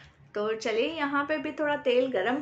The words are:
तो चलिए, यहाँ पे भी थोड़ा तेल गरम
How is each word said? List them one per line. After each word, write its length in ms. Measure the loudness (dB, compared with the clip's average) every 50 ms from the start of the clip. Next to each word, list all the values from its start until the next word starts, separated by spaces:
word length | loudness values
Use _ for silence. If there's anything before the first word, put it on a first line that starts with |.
| -20 -20 -20 _ -20 -8 -4
तो 180 | -2 -2 -2 -2
चलिए, 340 | -2 -2 0 0 0 0
यहाँ 360 | 0 -2 -2 -2 0 0 0 0
पे 120 | 0 -2
भी 140 | -2 -2 -6
थोड़ा 240 | -4 -2 0 0 0
तेल 300 | 0 2 4 4 4 4
गरम 280 | 2 0 0 0 0 0 -2